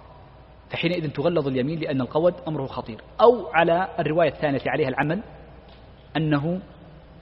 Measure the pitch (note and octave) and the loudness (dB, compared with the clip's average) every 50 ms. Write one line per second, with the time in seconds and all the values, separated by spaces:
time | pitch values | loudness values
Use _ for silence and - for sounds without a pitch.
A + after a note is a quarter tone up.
0 | - - - - - - - - - - - - - - - - - E3+ - E3+ | -20 -20 -20 -20 -20 -20 -20 -20 -20 -20 -20 -20 -18 -12 -8 -4 -2 -2 -2 -2
1 | D#3 D3 - - C#3 E3+ F3 D#3+ C#3+ C#3 C3 B2+ B2 D3 E3 D#3+ D#3+ D#3+ C#3+ C3+ | -4 -6 -4 -2 -2 0 0 0 0 0 -2 -2 -2 -2 -2 -4 -4 -4 -2 -2
2 | B2 - - D3+ E3 F3 F3+ - - D#3+ D#3 C#3+ C3+ B2+ - B2+ - - A2 - | -2 0 0 2 2 2 0 0 -6 -6 -6 -6 -6 -6 -8 -10 -10 -10 -12 -16
3 | - - - - G3 A#3 B3 A3+ F3 - - D#3+ E3+ E3+ E3 F3 F#3+ F#3+ - - | -16 -16 -2 6 6 6 6 6 0 -2 2 2 4 4 4 2 0 -2 -2 -4
4 | D#3+ D3 D#3 E3+ E3+ C#3+ - - D#3 D3 C3+ B2+ - C3+ B2 D3 D3 C3 B2+ C3 | -2 0 2 4 4 2 2 0 -2 0 0 0 -2 -2 -2 0 0 -2 0 -2
5 | C#3+ D3 E3 G#3 - - - - - - - - - - - - - - - - | 0 0 0 -4 -6 -10 -16 -20 -20 -20 -20 -20 -20 -20 -20 -20 -20 -20 -20 -20
6 | - - - D#3 D#3+ D3+ D3+ C#3+ C#3+ E3 F3 F#3+ G3 - - - - - - - | -20 -6 -4 -2 0 2 0 0 0 -2 -4 -4 -6 -12 -20 -20 -20 -20 -20 -20
7 | - - - - | -20 -20 -14 -10